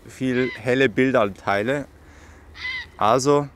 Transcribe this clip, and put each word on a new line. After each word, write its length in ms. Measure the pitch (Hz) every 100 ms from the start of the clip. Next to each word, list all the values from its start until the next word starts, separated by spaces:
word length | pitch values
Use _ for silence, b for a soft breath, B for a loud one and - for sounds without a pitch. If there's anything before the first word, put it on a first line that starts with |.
| 110
viel 420 | - 131 123 127 -
helle 320 | 123 131 131
Bildanteile. 1000 | 110 131 127 104 90 - 101 113 143 - - B B B B B - 1017 1017 - -
Also, 500 | 107 127 135 143 143